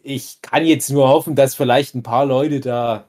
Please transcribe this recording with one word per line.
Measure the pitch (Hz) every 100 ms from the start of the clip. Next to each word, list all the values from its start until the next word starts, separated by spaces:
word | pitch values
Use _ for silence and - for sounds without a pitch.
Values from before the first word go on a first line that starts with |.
ich | 139 139 - -
kann | - 143
jetzt | 160 147 -
nur | 139 131
hoffen, | 151 160 143
dass | 135 -
vielleicht | 135 127 143 127
ein |
paar | 117 117 139
Leute | 127 147 143
da | 131 120 120 107